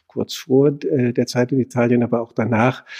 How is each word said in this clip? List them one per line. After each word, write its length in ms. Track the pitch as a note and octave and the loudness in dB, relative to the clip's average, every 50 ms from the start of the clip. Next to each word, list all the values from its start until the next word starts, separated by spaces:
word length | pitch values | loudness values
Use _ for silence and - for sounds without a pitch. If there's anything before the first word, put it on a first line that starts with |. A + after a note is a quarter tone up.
| _ _ - | _ _ -8
kurz 220 | A#2+ G#2+ - - | -8 -8 -8 -8
vor, 420 | - - - C3 C3+ C#3+ D3+ C#3+ C#3+ - | -10 -2 2 4 4 4 4 2 -2 -4
äh, 280 | - D#3+ C3 B2 A#2+ A#2+ | -2 0 0 0 0 0
der 120 | B2 A#2+ | -2 -2
Zeit 260 | - - B2 B2 B2 | -2 0 -2 0 0
in 80 | C#3 C3 | 0 -2
Italien, 440 | A#2 - - B2 A#2+ A#2 A#2+ B2 A#2 | -2 -2 0 0 2 2 2 2 0
aber 180 | A2+ A#2+ A#2+ | 0 -2 -4
auch 120 | A#2 - - | -4 -4 -6
danach, 520 | - A2+ G#2+ A#2+ A2 A#2 B2+ B2+ - - - - | -4 -2 -2 0 2 2 0 0 -2 -10 -18 -18